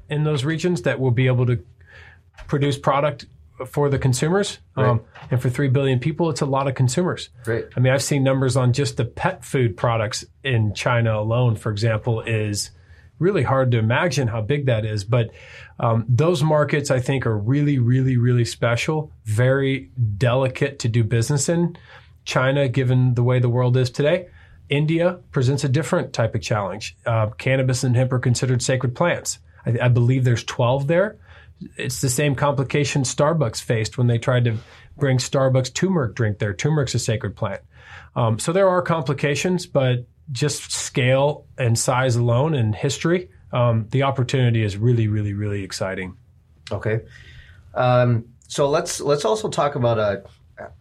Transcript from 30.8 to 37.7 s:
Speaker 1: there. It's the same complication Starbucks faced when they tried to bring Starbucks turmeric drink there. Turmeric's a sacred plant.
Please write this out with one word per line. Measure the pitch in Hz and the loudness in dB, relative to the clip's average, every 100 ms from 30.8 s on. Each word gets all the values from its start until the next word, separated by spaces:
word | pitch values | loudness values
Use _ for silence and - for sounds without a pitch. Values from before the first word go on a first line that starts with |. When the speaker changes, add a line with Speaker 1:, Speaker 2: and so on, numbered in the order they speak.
| 139 | 2
Speaker 1:
there. | 170 208 - - - - - - - | 2 0 -4 -20 -20 -20 -20 -18 -8
It's | 117 - | -8 -4
the | 135 | -2
same | 156 147 127 | 0 0 2
complication | 147 139 120 143 147 147 | 0 0 -2 0 0 0
Starbucks | 127 - 147 165 117 - | -2 0 0 2 -2 -4
faced | - 113 107 - | -2 -2 -2 0
when | 120 | 0
they | 117 | 2
tried | 139 123 120 | 0 2 2
to | 110 - - - - | -2 -8 -20 -20 -4
bring | 139 127 | 0 0
Starbucks | - 139 135 131 127 | 0 0 2 2 -2
turmeric | - 185 175 117 - | -2 0 0 -2 -2
drink | 107 98 | -2 -2
there. | 104 | -4
Turmeric's | 98 147 151 127 117 | -2 0 0 0 -2
a | |
sacred | - 107 101 - | -2 -4 -4 -6
plant. | 104 95 - | -6 -8 -14